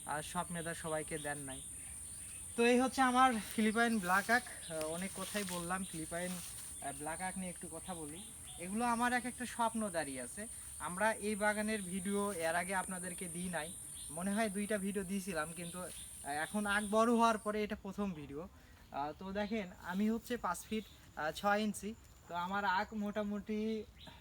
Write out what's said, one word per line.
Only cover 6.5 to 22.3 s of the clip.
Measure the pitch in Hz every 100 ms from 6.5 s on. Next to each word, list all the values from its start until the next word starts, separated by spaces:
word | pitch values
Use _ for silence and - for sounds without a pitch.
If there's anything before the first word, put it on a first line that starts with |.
| - - - 139 139
ব্ল্যাক | 151 165
আর্ক | 185 185
নিয়ে | 185
একটু | 175 170
কথা | 160 175
বলি। | 175 147 165 220 - - -
এগুলো | 180 214 240
আমার | 233 240
এক | 240 247
একটা | - 240
স্বপ্ন | - 226 226 214
দাঁড়িয়ে | 165 143 131
আছে। | 123 - 123 - - -
আমরা | 151 180 214
এই | 214 208 214
বাগানের | 208 208 214 220
ভিডিও | 180 190 185 202 202
এর | 180 160 175
আগে | 175 190
আপনাদেরকে | 185 185 180 170 180
দিই | 165 185
নাই, | 165 160 196 - - -
মনে | 151 190
হয় | 202 220
দুইটা | 190 202 214
ভিডিও | 196 202
দিয়েছিলাম, | 185 202 185 165 156 170
কিন্তু, | 170 180
আহ, | 160 - - - 139
এখন | 147 160 208 208
আখ | 202 208
বড় | 220 226
হওয়ার | 233 226 220
পরে | 208 214
এটা | 208 214
প্রথম | 196 190 202
ভিডিও। | 156 139 139 190 - - - -
আহ, | 135 147 -
তো | 190
দেখেন, | 196 208 226 180 190
আমি | 165 185 214
হচ্ছে | 226 - 240
পাঁচ | 190 175 -
ফিট, | 220 208 - - -
আহ, | 151
ছয় | 160 202 208
ইঞ্চি, | 214 202 196 226 - -
তো | -